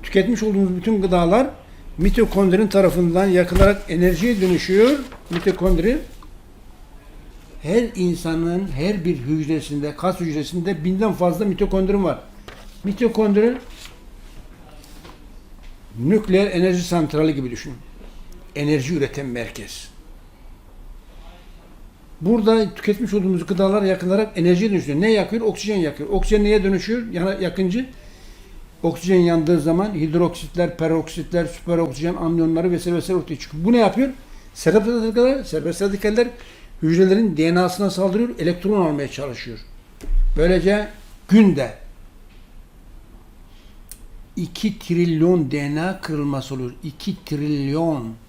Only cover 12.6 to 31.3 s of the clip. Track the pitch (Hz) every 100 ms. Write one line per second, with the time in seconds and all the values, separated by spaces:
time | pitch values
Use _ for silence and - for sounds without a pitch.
12.6 | - - 196 202 233 220 214 202 226 262
13.6 | - - - - - - - - - -
14.6 | - - - - - - - - - -
15.6 | - - - 113 127 214 214 185 202 180
16.6 | 180 180 175 175 151 151 156 139 127 120
17.6 | 156 123 - - - - - - - -
18.6 | 143 151 131 170 131 - 139 120 113 -
19.6 | 101 - - - - - - - - -
20.6 | - - - - - - - - - -
21.6 | - - - - - - 165 233 208 226
22.6 | 208 - - 202 220 202 190 180 175 185
23.6 | 190 208 196 180 180 196 214 - 170 180
24.6 | 220 190 131 147 214 220 185 226 220 -
25.6 | 202 202 160 - 151 196 180 214 208 208
26.6 | 190 190 190 233 226 180 185 196 180 175
27.6 | 190 208 262 - - - - - - -
28.6 | - - 170 139 175 185 175 170 156 175
29.6 | 147 165 208 190 156 160 175 170 151 175
30.6 | 175 175 160 160 160 - -